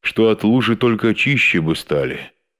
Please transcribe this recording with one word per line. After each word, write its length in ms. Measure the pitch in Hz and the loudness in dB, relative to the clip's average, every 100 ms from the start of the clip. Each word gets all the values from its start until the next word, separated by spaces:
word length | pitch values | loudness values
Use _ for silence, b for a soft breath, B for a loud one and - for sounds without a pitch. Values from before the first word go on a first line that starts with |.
что 300 | - - 113 | -6 0 2
от 140 | 104 | 2
лужи 320 | 104 127 113 113 | 2 2 0 0
только 380 | 123 110 113 | 0 2 0
чище 460 | 101 90 139 - 87 | 0 0 0 0 0
бы 160 | 80 80 | -2 -4
стали. 560 | - 73 65 65 - _ _ | -2 -2 -2 -6 -14 _ _